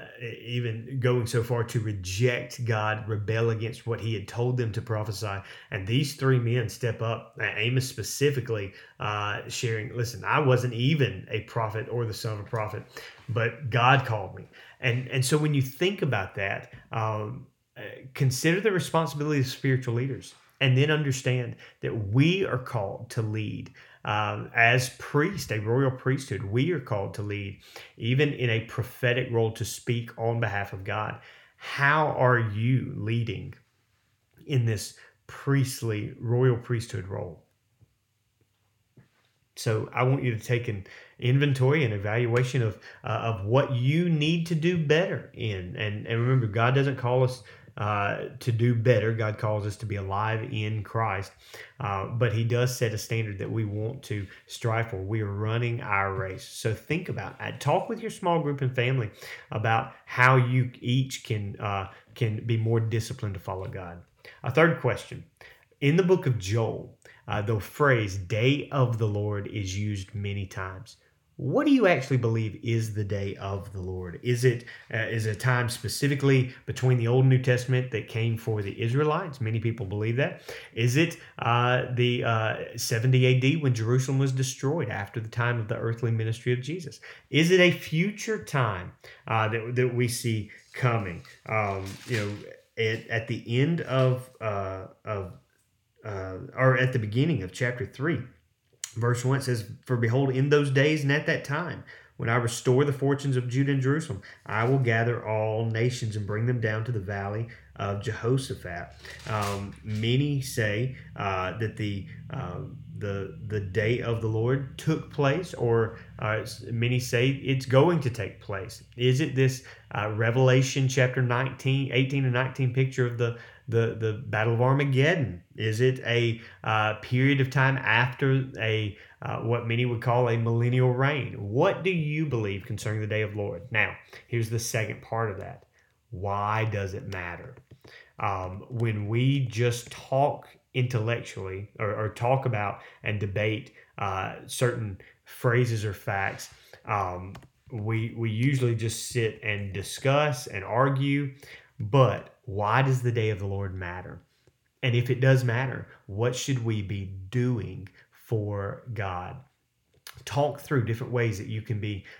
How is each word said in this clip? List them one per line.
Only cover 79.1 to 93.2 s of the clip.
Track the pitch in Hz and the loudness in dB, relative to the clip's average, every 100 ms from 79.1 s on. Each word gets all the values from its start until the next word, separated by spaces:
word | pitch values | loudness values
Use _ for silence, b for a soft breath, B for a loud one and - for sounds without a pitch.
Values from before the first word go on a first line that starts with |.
| 156 185 - | 0 -4 -6
Many | 110 113 | -2 0
people | 113 113 95 | -2 -2 -4
believe | 104 110 120 | -2 0 0
that. | 160 - B B B | 0 -4 B B B
Is | - 127 131 | 0 2 4
it, | 165 - B B | 2 -2 B B
uh, | 117 120 123 127 127 | 2 4 4 2 2
the, | 123 123 120 | 2 2 2
uh, | 117 113 110 120 - 123 | 2 0 0 -4 -8 -6
seventy | - 117 123 127 127 | -2 0 4 6 6
A | 131 | 6
D | 131 160 | 4 2
when | 143 | 2
Jerusalem | 110 110 131 131 135 | 0 2 2 2 0
was | 135 | 0
destroyed | 131 131 - 135 165 120 | 0 -2 -2 -2 -2 -2
after | 98 101 120 | -6 -6 -8
the | 110 | -6
time | - 120 120 | -2 0 0
of | 107 | -2
the | 117 | -2
earthly | 113 117 117 | -2 -2 0
ministry | 113 113 110 123 | 0 -2 -2 0
of | 123 | -2
Jesus? | 131 180 147 - B B B | -2 -8 -10 -14 B B B
Is | 139 165 | 4 6
it | 185 | 8
a | 180 | 6
future | - - 156 196 208 - 214 | 4 -2 0 0 -2 -4 -6
time, | 160 143 117 95 90 - B B - | -2 0 0 -2 -8 -16 B B -2
uh, | 113 110 | 0 2
that, | 113 113 123 | 0 -2 0
that | 127 | 2
we | 120 123 | 2 0
see | - 117 110 101 B B | 0 -2 -2 -4 B B
coming? | - 127 113 98 85 - B - | -2 0 2 -2 -8 -14 B -4
Um, | 110 104 95 98 98 - | -2 0 -4 -6 -10 -6
you | 117 | -4
know, | 104 104 - - _ - | -4 -6 -12 -20 _ -4
at, | 110 113 - | -2 -2 -4
at | 113 | -4